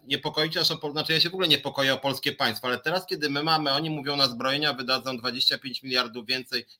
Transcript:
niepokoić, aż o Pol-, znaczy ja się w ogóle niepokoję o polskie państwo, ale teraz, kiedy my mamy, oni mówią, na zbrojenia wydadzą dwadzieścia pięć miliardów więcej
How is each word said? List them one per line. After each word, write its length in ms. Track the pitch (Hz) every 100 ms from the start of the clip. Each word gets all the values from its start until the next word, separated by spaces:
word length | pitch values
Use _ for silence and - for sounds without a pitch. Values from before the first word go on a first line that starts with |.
niepokoić, 540 | - 139 151 147 156 175
aż 140 | 156
o 60 | -
Pol-, 140 | 151
znaczy 220 | 147 151
ja 60 | 160
się 100 | 175
w 40 |
ogóle 140 | 185 170
niepokoję 460 | 143 - 127 135
o 40 | 131
polskie 340 | 139 131 147
państwo, 360 | 143 127 110 127
ale 100 | 120
teraz, 280 | 156 180 -
kiedy 240 | 170 147
my 140 | 143
mamy, 280 | 156 160 147
oni 180 | 139 160
mówią, 260 | 151 139 143
na 120 | 135
zbrojenia 460 | 117 127 143 151
wydadzą 440 | 131 127 131 123 127
dwadzieścia 400 | 127 123 - 135
pięć 260 | 135 120
miliardów 420 | 135 127 120 120 113
więcej 400 | 131 123 123 -